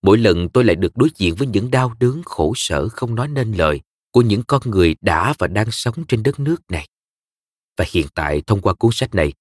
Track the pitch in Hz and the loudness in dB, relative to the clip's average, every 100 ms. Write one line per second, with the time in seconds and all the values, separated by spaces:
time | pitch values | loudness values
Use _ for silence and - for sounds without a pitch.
0 | 95 110 110 87 87 127 120 85 95 - | 4 4 4 2 2 2 4 2 0 0
1 | 143 - 90 85 135 101 123 127 127 113 | 0 0 -2 -2 -2 -2 0 -2 -2 0
2 | 123 147 175 - 78 127 - 73 73 - | -2 -2 -10 -2 -2 -2 -4 -2 -4 -6
3 | 120 113 143 139 113 98 80 71 _ _ | -6 -4 -4 -4 -4 0 0 0 _ _
4 | _ 120 120 101 120 139 123 95 85 78 | _ 2 4 0 0 -2 0 2 2 2
5 | 92 80 104 147 90 98 110 - 120 117 | 0 0 0 -2 -2 -2 -2 -4 -6 -6
6 | 165 117 117 139 139 170 _ 85 - _ | -4 -2 -2 -2 -4 -4 _ -10 -10 _
7 | _ _ _ _ _ _ _ - - 87 | _ _ _ _ _ _ _ -6 -2 -2
8 | 71 - 76 73 - 101 98 92 117 - | -2 -4 -2 -4 0 0 0 0 0 0
9 | 127 95 76 - | -4 0 -2 -2